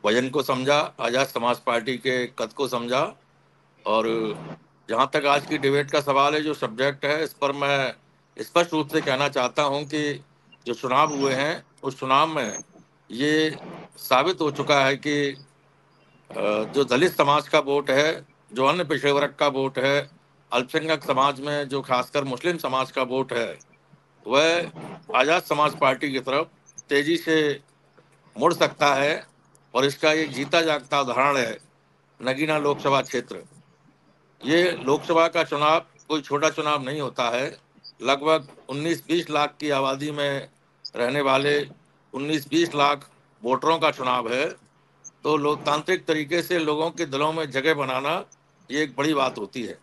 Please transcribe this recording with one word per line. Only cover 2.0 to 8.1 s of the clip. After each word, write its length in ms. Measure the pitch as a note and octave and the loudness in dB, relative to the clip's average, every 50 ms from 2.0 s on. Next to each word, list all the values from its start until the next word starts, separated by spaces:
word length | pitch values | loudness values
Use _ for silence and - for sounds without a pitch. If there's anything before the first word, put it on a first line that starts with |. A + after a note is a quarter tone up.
| A2 C3 B2+ B2+ B2 | -2 -2 -2 -2 -4
कद 260 | A#2+ - - A#2 A2 - | -6 -6 -8 -8 -8 -4
को 120 | - C#3 B2 | -6 -4 -4
समझा। 480 | B2 A#2+ A#2 A#2+ B2 C3+ D#3 - - _ _ _ _ _ _ _ _ _ _ _ _ _ _ | -4 -6 -4 -2 -2 -2 -2 -2 -6 _ _ _ _ _ _ _ _ _ _ _ _ _ _
और 220 | F#2+ G#2+ A2+ A2+ A2+ A2+ A#2 A2 G#2+ G2+ - D#2+ D#2+ D#2+ - _ _ _ _ _ - | 0 0 0 2 0 -2 -2 -2 -4 -6 -8 -12 -14 -16 -16 _ _ _ _ _ -4
जहां 180 | A2 A#2 C3 | 0 0 0
तक 200 | C3+ - D#3 C#3 | 2 2 0 2
आज 200 | C#3+ C#3+ D3 C#3 | 4 2 2 2
की 120 | - D3+ D3+ | -2 -4 0
डिबेट 320 | C#3 C#3 C#3 C#3+ C#3+ C#3 | 2 2 2 2 0 0
का 100 | - D3+ | 0 0
सवाल 340 | C#3 C#3+ C3+ C#3 C#3 C#3+ D3+ | 0 2 2 4 4 4 2
है, 80 | D3+ | 0
जो 120 | D3+ D#3 D3+ | -2 -2 -4
सब्जेक्ट 500 | C3+ C#3+ A#2 A2 A2+ C3 C#3+ C#3 C#3 - | -4 -6 -6 -2 -2 -2 -2 -2 -2 -2
है, 200 | C#3 D3 D#3 D#3+ | -2 0 0 -2
इस 80 | C#3 | -6
पर 200 | - _ C#3+ C3+ | -4 _ -2 -2
मैं 420 | C#3 C#3+ C#3+ C#3 C#3+ C#3 C3+ B2 A2+ _ _ _ | 0 0 0 0 2 2 0 -2 -4 _ _ _